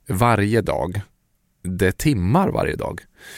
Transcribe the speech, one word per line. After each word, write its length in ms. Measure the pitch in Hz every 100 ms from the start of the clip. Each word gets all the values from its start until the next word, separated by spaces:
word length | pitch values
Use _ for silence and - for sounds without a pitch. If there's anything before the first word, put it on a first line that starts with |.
| -
Varje 520 | 95 120 110 101 113
dag. 400 | 92 67 69 101 - _ _ _ _ _
Det 240 | 90 90 95
är 40 |
timmar 580 | 98 156 123 90 147 196
varje 260 | - - -
dag. 260 | - - - _ -